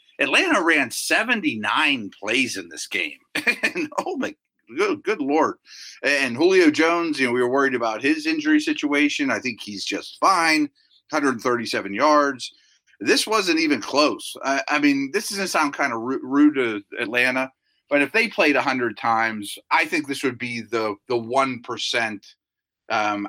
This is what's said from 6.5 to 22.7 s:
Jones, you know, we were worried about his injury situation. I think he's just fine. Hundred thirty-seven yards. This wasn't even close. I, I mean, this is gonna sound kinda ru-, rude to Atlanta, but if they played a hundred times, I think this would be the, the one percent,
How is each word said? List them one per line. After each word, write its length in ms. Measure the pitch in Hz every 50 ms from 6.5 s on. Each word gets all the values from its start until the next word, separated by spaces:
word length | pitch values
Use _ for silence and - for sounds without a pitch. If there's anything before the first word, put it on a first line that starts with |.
| 190 185 175 151
Jones, 480 | 147 143 160 165 170 170 170 165 147 135
you 80 | 135 123
know, 40 |
we 100 | 120 123
were 80 | 123 123
worried 260 | 127 139 139 135 127
about 260 | 120 117 113 110 110
his 240 | 123 139 160 156 147
injury 340 | 160 160 156 147 156 156 151
situation. 720 | 151 160 151 - - 147 143 143 147 143 - - 147 135
I 80 | 117 104
think 220 | - 123 113 98
he's 240 | - 104 104 95 -
just 320 | - 101 90 - - - -
fine. 480 | - 175 190 175 165 160 156 156 151 139 _ _ _ _ _ _ _ _
Hundred 280 | - 156 143 139 127 113
thirty-seven 520 | - 131 120 117 113 104 - 117 98 98 98
yards. 580 | 107 135 156 151 147 143 139 135 120 - - - _ _ _ _ _ _ _ _ -
This 280 | 101 127 214 - - -
wasn't 320 | 214 220 196 180 160 160
even 220 | 165 156 147 117
close. 520 | - - - 139 151 139 107 - - - - - -
I, 200 | 135 139 139 - -
I 120 | 143 147
mean, 320 | 143 147 139 139 139 135 139
this 160 | 208 220 -
is 80 | 214 196
gonna 100 | 196 175
sound 280 | - 175 156 143 143 -
kinda 200 | 147 135 117 113
ru-, 240 | 113 123 135 - -
rude 320 | 127 135 143 147 151 147
to 260 | 135 127 113 107 101 101 _ - -
Atlanta, 500 | 120 104 117 123 123 127 127 131 131 131 _ _ _ _ _ _ _ -
but 120 | 147 143
if 120 | 143 135 -
they 160 | 220 233 214
played 260 | - - 180 151 143
a 60 | 131
hundred 340 | 120 143 131 127 123 117 104 -
times, 600 | - 117 113 113 113 110 110 107 101 98 - - - -
I 120 | - 160 165
think 220 | 156 175 160 147 135
this 160 | 139 135 -
would 140 | 135 120 113
be 240 | 123 120 120 117
the, 340 | 110 101 113 117 110 110 101 - _ -
the 80 | 123 120
one 440 | 113 113 120 135 135 131 127 117 120
percent, 600 | - 120 107 - - - 123 117 110 107 98 - - - _ _ _ _ _ _ _